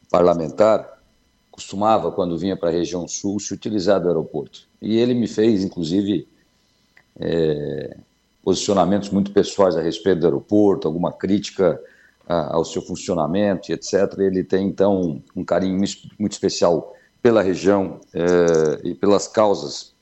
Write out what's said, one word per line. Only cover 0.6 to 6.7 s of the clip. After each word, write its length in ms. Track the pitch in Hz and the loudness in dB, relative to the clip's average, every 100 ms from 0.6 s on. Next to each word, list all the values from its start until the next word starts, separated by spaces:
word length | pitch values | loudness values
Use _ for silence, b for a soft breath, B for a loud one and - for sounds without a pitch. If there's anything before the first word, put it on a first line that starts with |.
| 107 104 - - _ _ _ _ _ | 4 2 -2 -20 _ _ _ _ _
costumava, 600 | - - 98 107 104 82 | -20 -10 -2 2 2 0
quando 280 | 98 87 82 | -2 -2 -2
vinha 180 | 95 92 | -4 -2
pra 140 | 85 | -2
região 360 | 85 - 87 82 | -2 -2 -6 -8
sul, 320 | - 101 101 | -6 -6 -6
se 140 | - | -6
utilizar 480 | 98 117 107 90 95 | -10 -6 -2 0 2
do 80 | 87 | 0
aeroporto. 540 | 80 80 76 65 - _ _ | -2 -4 -8 -10 -16 _ _
E 160 | 107 113 | -2 0
ele 160 | 123 | 2
me 140 | 120 104 | 0 -2
fez, 360 | 107 113 98 | 0 2 2
inclusive, 640 | 95 90 78 95 98 113 - b b b b | -2 -4 -2 0 0 -2 -6 b b b b